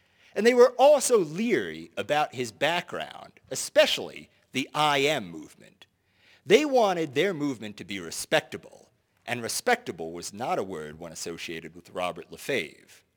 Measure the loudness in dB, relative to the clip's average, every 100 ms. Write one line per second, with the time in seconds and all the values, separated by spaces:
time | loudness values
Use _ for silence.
0 | _ _ _ 0 4 8 6 8 6 6
1 | 6 2 2 -2 0 0 0 -6 -10 -8
2 | -2 0 0 -4 -8 -2 -2 -2 -4 -8
3 | -10 -12 -20 -20 -12 -10 -2 2 2 2
4 | -6 -14 -20 _ _ -6 -4 0 2 4
5 | 2 0 -4 -12 -16 -20 -20 _ -20 _
6 | _ _ _ _ 4 4 6 4 4 2
7 | -2 0 0 0 -4 -6 -10 -12 -10 -10
8 | -8 -10 0 0 0 -12 -16 -20 _ _
9 | _ _ -10 -8 -6 -4 0 0 -2 -10
10 | -10 -10 -12 -8 -4 -4 -4 -8 -10 -14
11 | -16 -12 -12 -10 -10 -10 -12 -18 -14 -6
12 | -6 -6 -14 -14 -4 -4 -4 -12 _ -20
13 | _